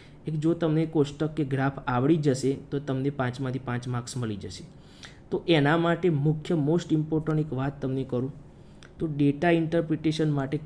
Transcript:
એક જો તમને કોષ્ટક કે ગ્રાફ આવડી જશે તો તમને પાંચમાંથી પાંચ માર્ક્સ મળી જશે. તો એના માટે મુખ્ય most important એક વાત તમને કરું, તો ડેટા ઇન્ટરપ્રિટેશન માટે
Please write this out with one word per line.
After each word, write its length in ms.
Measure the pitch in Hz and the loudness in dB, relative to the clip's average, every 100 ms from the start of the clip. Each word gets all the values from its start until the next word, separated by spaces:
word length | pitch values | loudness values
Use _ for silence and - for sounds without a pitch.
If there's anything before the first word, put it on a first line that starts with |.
| - - - | -20 -12 -6
એક 100 | 156 | -2
જો 180 | 156 | 0
તમને 320 | 170 165 156 160 | 0 2 2 2
કોષ્ટક 480 | 160 143 - 156 | 2 0 0 -4
કે 100 | 156 | -2
ગ્રાફ 340 | 135 135 135 139 | -2 0 0 -2
આવડી 380 | - 123 139 165 | -2 2 4 4
જશે 400 | 147 123 131 135 - | 4 2 0 -2 -4
તો 80 | 143 | -6
તમને 320 | 139 135 139 | -4 -2 -2
પાંચમાંથી 480 | 143 127 123 131 127 | -2 -2 -2 -4 -4
પાંચ 300 | 127 120 123 | -4 -6 -4
માર્ક્સ 280 | 123 120 131 | -6 -6 -6
મળી 200 | 117 101 | -4 -6
જશે. 280 | 95 - - - - - - - - | -10 -14 -16 -20 -20 -20 -20 -20 -8
તો 120 | - - | -4 2
એના 280 | 160 143 170 | 4 6 4
માટે 320 | 170 165 180 | 2 2 2
મુખ્ય 460 | 147 147 151 - | 4 2 0 0
most 420 | 170 139 170 - 156 | 0 2 0 2 0
important 440 | 156 156 156 156 | 0 -2 0 0
એક 120 | 151 | 0
વાત 300 | 127 139 143 | -2 -4 -4
તમને 220 | 135 135 | -4 -4
કરું, 280 | 127 123 127 - - - - - - - | -2 -2 -4 -8 -18 -20 -20 -20 -20 -8
તો 80 | 165 | -6
ડેટા 440 | 143 143 143 175 | 2 2 4 4
ઇન્ટરપ્રિટેશન 800 | 170 160 170 160 156 156 156 156 | 4 2 0 0 0 0 0 0
માટે 280 | 143 135 147 | 0 -2 -4